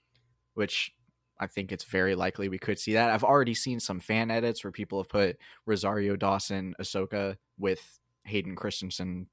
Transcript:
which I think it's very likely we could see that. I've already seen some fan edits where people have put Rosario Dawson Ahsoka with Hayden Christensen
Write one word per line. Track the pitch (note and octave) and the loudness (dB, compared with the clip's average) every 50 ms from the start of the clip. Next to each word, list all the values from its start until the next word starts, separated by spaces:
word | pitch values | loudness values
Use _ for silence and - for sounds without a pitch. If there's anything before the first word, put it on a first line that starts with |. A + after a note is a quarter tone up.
| _ _ _ _ _ _ _ _ _ _ _ | _ _ _ _ _ _ _ _ _ _ _
which | A2 G#2 G2 - - - - - _ _ _ _ _ _ _ _ - | -2 -2 0 0 -2 -4 -4 -8 _ _ _ _ _ _ _ _ -8
I | - | -8
think | F#2+ - - G2 F#2 G2+ | -6 -6 -6 -6 -6 -6
it's | F2+ - | -8 -6
very | - - F#2+ F#2 F#2+ F#2+ | -2 0 2 4 4 2
likely | F2+ F2+ F#2+ F#2 - G2+ G2 | 2 0 -2 -2 -2 -4 -4
we | F#2 F#2+ | -4 -4
could | - - G#2 - | -2 -2 -2 -2
see | - - G#2+ | 0 2 2
that. | A2 A#2 A#2+ | 4 4 4
I've | A2 A2 A#2 | 4 4 6
already | A2 C#3 C#3+ C3 A#2+ A2+ | 6 6 6 6 4 0
seen | - - C3 B2 A#2 | 0 -2 -2 -2 -2
some | - - G2 F2+ | -4 -4 -4 -4
fan | - - A2 A2+ A2+ A2+ | -2 0 0 0 2 2
edits | A2+ A#2 A2+ A#2+ A2 - - | 0 0 0 0 -2 -2 -6
where | G2+ | -8
people | - - G#2 - - G2 | -8 -8 -8 -4 -4 -4
have | F#2 - | -4 0
put | - G#2 G2+ F#2 F2+ - - - - - _ | 2 4 4 4 2 -2 -10 -20 -20 -6 _
Rosario | - G#2+ F#2+ F#2+ G2 G#2 G#2 G2+ G2+ G2+ | 0 0 2 2 2 2 2 2 2 0
Dawson | G2 G#2 G2 G2 G2 - - G2+ G2 F#2 F#2 F2 - | 2 2 2 2 2 0 -2 -2 -4 -4 -4 -6 -8
Ahsoka | F#2+ - - G2 F#2+ F#2+ - G2+ G2 G2 F#2+ - _ _ _ - | -6 -4 -2 -2 -2 -2 -2 -2 -2 -2 -4 -6 _ _ _ -2
with | G2 G2 F#2 - - - - - _ _ _ _ _ | 0 2 2 0 -2 -10 -20 -20 _ _ _ _ _
Hayden | G2 G#2 G#2 F2+ F#2 F#2 | -2 -2 -2 -2 -2 -4
Christensen | - - G#2 - - G2 F#2 - - F#2 F#2 F2+ F2+ F#2 - | -6 -4 -4 -4 -4 -6 -6 -6 -6 -4 -4 -4 -6 -8 -10